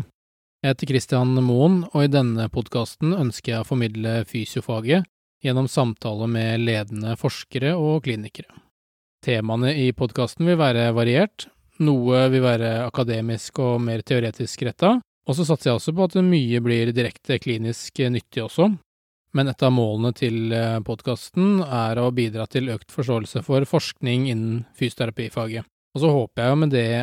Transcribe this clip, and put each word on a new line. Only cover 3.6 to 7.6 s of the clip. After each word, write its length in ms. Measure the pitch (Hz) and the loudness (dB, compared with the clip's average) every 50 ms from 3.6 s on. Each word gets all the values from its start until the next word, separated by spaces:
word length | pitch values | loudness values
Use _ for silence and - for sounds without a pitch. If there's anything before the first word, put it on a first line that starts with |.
| 113 | -2
å 20 | |
formidle 460 | - 139 123 117 107 107 110 110 113 113 113 104 - | -2 -2 0 0 -2 -2 -4 -4 -2 -2 -2 -4 -4
fysiofaget 800 | - 113 107 - - 123 - - 117 110 110 127 160 190 175 _ _ _ _ _ _ _ | -6 -8 -6 -6 -6 -8 -6 -4 -6 -4 0 2 2 2 0 _ _ _ _ _ _ _
gjennom 240 | - 135 127 131 135 | -4 -2 0 0 0
samtaler 640 | 123 - 147 127 117 107 - - 113 107 104 113 117 | 0 0 0 0 0 -2 -4 -6 -6 -4 -2 -2 -2
med 320 | 117 113 113 113 113 117 | 0 0 0 0 0 0
ledende 540 | 117 117 113 107 104 104 110 104 107 113 113 - | 0 0 0 0 -2 -4 -8 -6 -4 -4 -4 -2
forskere 540 | - 127 - - - _ - 127 | -4 -4 -4 -6 -14 _ -6 -2